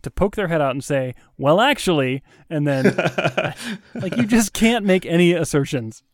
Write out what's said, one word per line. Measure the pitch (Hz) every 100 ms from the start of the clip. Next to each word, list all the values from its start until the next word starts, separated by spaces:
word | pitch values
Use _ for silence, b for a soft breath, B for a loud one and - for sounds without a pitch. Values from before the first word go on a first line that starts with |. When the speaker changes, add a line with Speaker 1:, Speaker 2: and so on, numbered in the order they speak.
Speaker 1:
to | 135
poke | - 196 214
their | 185
head | 165
out | 139
and | 135
say, | - 139 131 123 b -
"Well, | 135 175
actually," | 262 285 190 156 131 135 - b b
and | 156 147
then, | 135 131
Speaker 2:
<laughs> | - 160 - 151 185 160 - 240 202 _
Speaker 1:
like, | 240 190 233
you | 226
just | 233 208
can't | - 226 233
make | 202 185 -
any | 170 175
assertions. | 170 147 147 139 139 110 - _